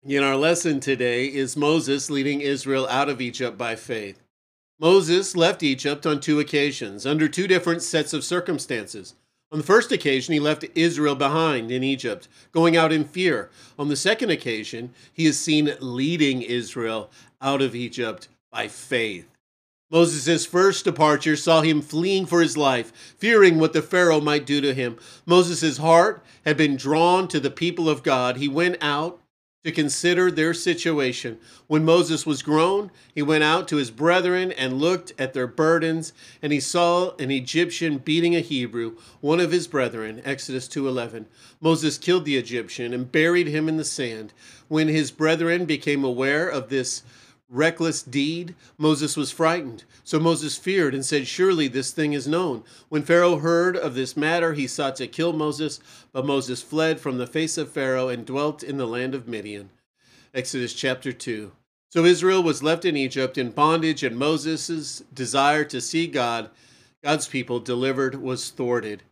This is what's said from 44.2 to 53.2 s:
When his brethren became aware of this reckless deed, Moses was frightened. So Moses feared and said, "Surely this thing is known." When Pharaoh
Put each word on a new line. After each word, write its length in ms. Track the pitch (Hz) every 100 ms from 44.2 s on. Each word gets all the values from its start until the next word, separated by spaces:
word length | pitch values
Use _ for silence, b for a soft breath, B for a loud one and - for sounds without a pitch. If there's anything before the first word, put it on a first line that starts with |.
| 110 _ B B B
When 200 | 156 156
his 240 | 156 131
brethren 540 | - 156 165 165 175 170
became 380 | 143 147 143
aware 460 | 135 123 135 147 175
of 200 | 139 123
this 340 | 135 127 - b b b b _
reckless 540 | 123 160 165 165 151
deed, 540 | - 139 143 170 170 180 b -
Moses 400 | 151 143 147 156
was 160 | 131
frightened. 520 | - 160 175 139 107 _ b
So 160 | - 156
Moses 380 | 165 156 151 -
feared 380 | 185 196 151 135
and 100 | 131
said, 220 | 151 127
"Surely 400 | - 190 175 139
this 240 | 127 127
thing 220 | - 151
is 140 | 147 131
known." 360 | 165 180 117 B B B
When 140 | 151
Pharaoh 340 | 147 170